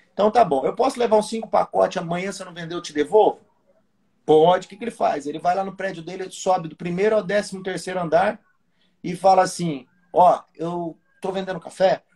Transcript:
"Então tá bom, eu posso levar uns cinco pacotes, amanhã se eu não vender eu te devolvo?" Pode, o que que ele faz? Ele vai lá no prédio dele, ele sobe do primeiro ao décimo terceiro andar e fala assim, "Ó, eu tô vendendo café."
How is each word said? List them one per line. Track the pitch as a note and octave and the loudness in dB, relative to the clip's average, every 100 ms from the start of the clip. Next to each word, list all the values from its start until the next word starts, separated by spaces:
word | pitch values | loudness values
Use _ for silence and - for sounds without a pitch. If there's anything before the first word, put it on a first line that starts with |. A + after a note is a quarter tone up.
| _ | _
"Então | - G#3 | 0 2
tá | A#3+ | 4
bom, | F#3+ C#3+ | 2 2
eu | D#3+ | -2
posso | F3 C#4 C4 | 0 -2 0
levar | A#3 G#3+ | 2 2
uns | G#3 | 0
cinco | A3+ A3 | -6 -2
pacotes, | F#3+ F3+ F#3+ F#3 F3+ | -2 0 0 0 0
amanhã | E3+ F3 F#3+ | -6 -6 -6
se | F#3+ | -10
eu | F3+ | -14
não | |
vender | E3+ E3 F3 | -14 -10 -10
eu | |
te | E3+ | -6
devolvo?" | D3 D3 G#3+ F3 - _ _ _ _ _ _ _ _ | -4 2 4 4 2 _ _ _ _ _ _ _ _
Pode, | - D#3 E3 F#3 F3+ | 4 6 6 4 0
o | |
que | G3+ | -12
que | |
ele | A#3 | -12
faz? | - F#3+ D3+ C#3+ | -4 -2 -2 -6
Ele | D#3+ | -6
vai | F3 F#3 | -2 -2
lá | |
no | G3 F#3 | -4 -8
prédio | F#3+ E3 | -10 -8
dele, | D#3+ F#3+ | -12 -12
ele | F#3 | -12
sobe | - F#3+ F#3 E3 | -6 -2 -2 -4
do | - | -10
primeiro | E3+ F3 G#3+ G#3+ | -8 -2 0 0
ao | |
décimo | F3+ G3+ G3+ F#3+ | 0 -2 -4 -8
terceiro | F#3+ F3+ - F#3 | -8 -8 -6 -6
andar | E3+ D#3+ G3+ A#3 _ _ _ _ _ _ | 0 2 2 -4 _ _ _ _ _ _
e | - - | -10 0
fala | F#3+ F#3 | 4 4
assim, | F#3 - E3+ C3+ - _ _ | 4 -2 -6 -6 -12 _ _
"Ó, | D3+ F3+ C#3 - | 4 4 4 -4
eu | - E3 F3 E3+ - _ _ | -10 -8 -6 -8 -12 _ _
tô | F#3+ | -8
vendendo | F#3+ F#3 E3+ | -6 -6 -10
café." | - - F#3 D3+ - | -12 2 2 2 -4